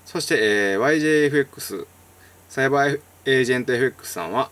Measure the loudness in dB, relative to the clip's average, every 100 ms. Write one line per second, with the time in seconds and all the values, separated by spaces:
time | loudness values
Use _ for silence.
0 | -12 -8 -2 0 2 2 2 0 2 2
1 | 2 2 2 0 -2 -6 -12 -12 -12 -20
2 | -20 -20 -20 -20 -10 -2 0 2 0 -2
3 | -8 -8 0 2 2 0 0 0 -2 -4
4 | -12 -10 -4 -4 -4